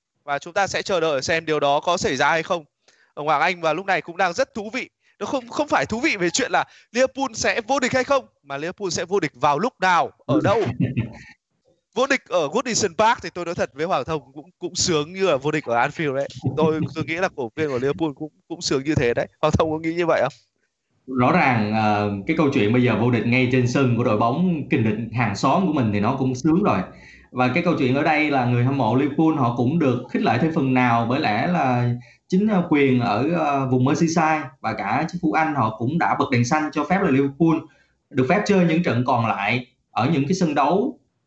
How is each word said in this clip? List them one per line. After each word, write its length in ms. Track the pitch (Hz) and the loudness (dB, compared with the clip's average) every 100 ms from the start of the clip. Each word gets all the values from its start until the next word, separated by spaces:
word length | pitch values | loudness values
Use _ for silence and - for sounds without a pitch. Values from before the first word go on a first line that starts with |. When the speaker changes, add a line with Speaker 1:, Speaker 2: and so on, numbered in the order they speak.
| _ _ | _ _
Speaker 1:
Và 140 | 147 143 | -6 -6
chúng 140 | 175 | -4
ta 140 | 190 190 | -2 -2
sẽ 160 | 165 | -2
chờ 180 | - 185 | -2 0
đợi 220 | 160 139 | 0 0
xem 240 | 131 165 160 | 0 -2 0
điều 140 | 151 | 0
đó 200 | 143 143 | 2 2
có 160 | 175 175 | 0 -2
xảy 200 | 220 131 | 0 2
ra 120 | 143 | 2
hay 140 | 160 | 2
không. 220 | 160 175 147 _ _ _ _ | -2 -6 -6 _ _ _ _
Ông 120 | - 147 | -6 0
Hoàng 140 | 147 | 2
Anh 200 | 170 175 | 2 0
và 120 | 160 | -2
lúc 140 | 151 196 | -2 -2
này 160 | 175 | -2
cũng 140 | - 170 | -2 -2
đang 160 | 185 | -2
rất 220 | 175 269 | 0 -4
thú 160 | 226 208 | -6 -8
vị. 180 | 240 190 _ _ - | -8 -10 _ _ -12
Nó 80 | 208 | -6
không, 220 | 277 240 | -6 -6
không 200 | - 294 | -4 0
phải 180 | - 135 | 0 0
thú 140 | 220 | -2
vị 160 | 302 214 | -2 0
về 140 | 175 | -2
chuyện 220 | - 247 | -2 0
là 120 | 175 131 - _ | 0 -2 -10 _
Liverpool 340 | 240 262 - 269 | 0 0 0 -6
sẽ 260 | 220 220 196 | -4 -2 -2
vô 200 | 214 277 | -2 -2
địch 120 | 247 | 0
hay 120 | 262 | -2
không, 220 | 247 277 220 _ | 0 -2 -2 _
mà 140 | 143 139 | -12 -8
Liverpool 320 | 165 185 196 | -8 -8 -6
sẽ 140 | 151 | -6
vô 160 | 170 196 | -2 -2
địch 120 | 160 | -2
vào 240 | 123 147 147 | -2 0 0
lúc 220 | 226 - | -2 0
nào, 300 | 185 170 131 - - | 2 2 0 -6 -2
ở 140 | 151 | 0
đâu. 160 | 175 220 120 120 | 2 2 0 -2
Speaker 2:
<laughs> 1160 | 123 - - - - - _ _ _ _ _ | -4 -4 -6 -10 -20 -20 _ _ _ _ _
Speaker 1:
Vô 120 | - 269 | -2 0
địch 180 | 262 - | 0 -2
ở 200 | 175 143 | -2 0
Goodison 420 | 208 254 196 202 165 | -2 -2 -2 -2 2
Park 200 | 220 247 | 2 2
thì 80 | 175 | -4
tôi 100 | 180 | -8
nói 100 | 170 | -8
thật 160 | 175 180 | -4 -6
với 120 | 135 170 | -4 -2
Hoàng 180 | 160 | -2
Thông 280 | 127 160 131 | -2 -6 -8
cũng, 180 | 143 147 - | -20 -20 -12
cũng 160 | 180 | -8
sướng 380 | 180 - 151 151 | -4 0 0 -2
như 140 | 190 190 | -2 0
là 100 | 139 | 2
vô 140 | 143 | 0
địch 140 | 156 | -4
ở 220 | 131 117 139 | 0 0 0
Anfield 280 | - 151 | -2 -4
đấy. 140 | 135 139 - 131 143 | -4 -6 -6 -6 0
Tôi, 240 | 156 156 160 | 0 0 -4
tôi 100 | 160 | -6
nghĩ 100 | 151 | -6
là 140 | 165 185 - | -2 -4 -4
cổ 140 | 117 - | -8 -4
viên 120 | 151 | -4
của 100 | 123 | -2
Liverpool 300 | 139 175 160 139 | -2 -2 -4 -6
cũng, 160 | 151 _ - | -14 _ -16
cũng 120 | 170 | -8
sướng 220 | - 139 | -4 -2
như 100 | 139 | 0
thế 200 | 147 120 | 2 2
đấy. 140 | 117 - - | 0 -4 -2
Hoàng 120 | 156 - | 0 2
Thông 120 | 160 | 0
có 80 | 156 | -2
nghĩ 160 | 165 | -4
như 120 | 165 170 | 0 2
vậy 140 | 143 | 2
không? 100 | 127 - _ _ _ _ _ _ - 131 | 0 -4 _ _ _ _ _ _ -6 0
Speaker 2:
Rõ 140 | 127 | 2
ràng, 400 | 175 143 117 104 | 4 2 2 0
ờ, 400 | 110 107 104 104 101 98 | 0 2 2 0 -2 -4
cái 100 | 165 | 0
câu 120 | 143 | 2
chuyện 180 | 135 104 | 2 2
bây 100 | 127 | 4
giờ 140 | 123 101 | 2 2
vô 100 | 120 | 2
địch 160 | 117 120 | 2 2
ngay 220 | 123 127 | 2 2
trên 140 | 131 120 | 2 2
sân 280 | 143 127 113 | 2 2 2
của 80 | |
đội 120 | 123 104 | 2 2
bóng 440 | 117 151 185 160 123 | 2 2 0 0 -2
kình 140 | - | 0
địch 140 | 107 107 117 | 0 -2 -4
hàng 220 | 113 110 101 | -2 -2 0
xóm 300 | 135 165 185 | 0 2 0
của 60 | |
mình 180 | 143 113 | 0 0
thì 80 | 101 | 0
nó 160 | 104 135 | 0 0
cũng 160 | 131 | -2
sướng 280 | 123 160 170 | 0 2 2
rồi. 160 | 196 98 90 - - - - | 2 0 -4 -12 -20 -20 -10
Và 180 | 123 127 | -2 0
cái 80 | 156 | 2
câu 120 | 175 139 | 0 0
chuyện 160 | 127 | 2
ở 80 | 135 | 2
đây 280 | 160 151 151 | 2 0 2
là 140 | 139 | 0
người 200 | 123 120 | 2 2
hâm 140 | 123 139 | 2 2
mộ 160 | 110 123 | 2 2
Liverpool 380 | 147 - 160 147 | 0 2 2 2
họ 160 | 120 120 | 0 0
cũng 220 | 120 165 | 0 2
được 240 | 143 120 - | 0 0 -4
khích 120 | 254 | -2
lệ 160 | 196 120 | 0 0
thêm 120 | 165 | 0
phần 200 | 160 135 | 0 0
nào, 320 | 127 123 117 113 | 2 2 2 0
bởi 120 | 131 | -2
lẽ 260 | 131 104 160 | 0 0 0
là 440 | 175 131 123 120 120 - _ - | 0 0 0 0 -4 -8 _ -2
chính, 200 | 185 214 | 0 2
ờ, 180 | 190 170 | 2 2
quyền 300 | 147 135 123 | 2 4 2
ở, 280 | 107 104 147 170 | 2 0 0 0
ờ, 320 | 151 139 131 | 0 0 0
vùng 140 | 127 | 2
Merseyside 580 | 131 147 165 170 156 156 135 - | 2 2 2 2 2 0 -4 -8
và 120 | 113 | -6
cả 320 | 110 101 127 165 | -4 -2 -2 -2
chính 80 | 175 | -4
phủ 100 | 156 | -2
Anh 220 | 147 156 | 0 0
họ 220 | 143 110 - | 0 -2 -2
cũng 200 | 120 170 | -2 0
đã 180 | 101 120 | 0 0
bật 120 | - | 0
đèn 140 | 120 | 0
xanh 260 | 120 156 151 | 2 0 -2
cho 120 | 156 | -4
phép 140 | 143 185 | -2 0
là 80 | 175 | 2
Liverpool 460 | 135 139 139 165 147 - _ _ _ _ | 2 0 2 2 2 -4 _ _ _ _
được 160 | 135 127 | -2 2
phép 140 | 180 - | 2 2
chơi 180 | 190 170 | 4 4
những 160 | 160 | 2
trận 220 | 175 120 127 | 0 0 0
còn 200 | 123 113 | 0 0
lại 400 | 98 101 123 - _ _ | 0 0 -2 -4 _ _
ở 200 | 107 127 | -2 0
những 120 | 147 135 | 0 0
cái 60 | |
sân 200 | 180 165 | 0 0
đấu 440 | 143 139 185 254 - _ _ | 2 2 2 0 -6 _ _